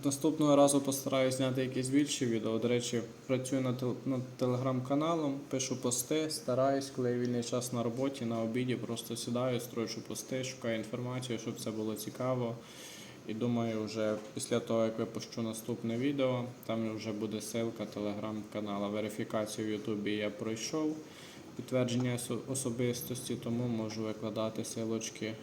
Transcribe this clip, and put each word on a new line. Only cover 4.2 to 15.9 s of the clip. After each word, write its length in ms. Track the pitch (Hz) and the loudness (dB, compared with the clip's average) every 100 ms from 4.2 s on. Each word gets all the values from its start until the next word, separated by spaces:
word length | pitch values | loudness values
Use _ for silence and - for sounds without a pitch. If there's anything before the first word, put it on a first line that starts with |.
| 123 - | -2 -2
Telegram-каналом, 960 | 127 123 131 127 127 143 156 170 147 139 - | 0 2 2 0 2 2 2 2 0 -2 -2
пишу 260 | 135 - 131 | -2 -2 0
пости, 540 | 127 120 - 156 156 | 0 0 0 0 0
стараюсь, 600 | 156 - 123 135 139 139 - | -2 0 4 4 4 0 0
коли 140 | 123 | 2
є 80 | 123 | 2
вільний 260 | 123 120 | 2 2
час 280 | 117 123 117 | 0 0 0
на 100 | 120 | 0
роботі, 420 | 117 117 135 135 | 0 0 0 0
на 180 | 113 113 | -2 0
обіді, 340 | 113 117 127 117 | 0 0 2 0
просто 400 | 113 117 - 117 | -2 -4 -4 -6
сідаю, 440 | - 120 127 120 | -2 0 2 2
строчу 400 | - - 110 - | 0 -2 -2 -4
пости, 440 | - 107 - 131 | -6 -8 -4 -4
шукаю 320 | 127 - 120 113 | -4 -4 -2 0
інформацію, 600 | 110 123 123 127 127 113 | -2 -4 -4 -4 -2 -2
щоб 220 | 120 107 | -4 -6
це 100 | - | -4
було 240 | 107 110 | -2 -2
цікаво. 600 | 107 - - 127 127 117 123 - - - - - - - | -2 -4 -2 0 2 0 -2 -10 -16 -14 -14 -16 -12 -8
І 60 | |
думаю, 500 | 110 120 120 117 110 | -2 2 2 2 0
вже 320 | 107 110 107 107 - | 0 0 2 0 -2
після 260 | - - 120 | -8 0 0
того, 240 | - 113 | 2 4
як 140 | 113 113 | 4 2
випущу 440 | 117 117 - - | -2 -4 -8 -4
наступне 560 | 113 113 - 113 117 | -4 -4 -4 -2 -2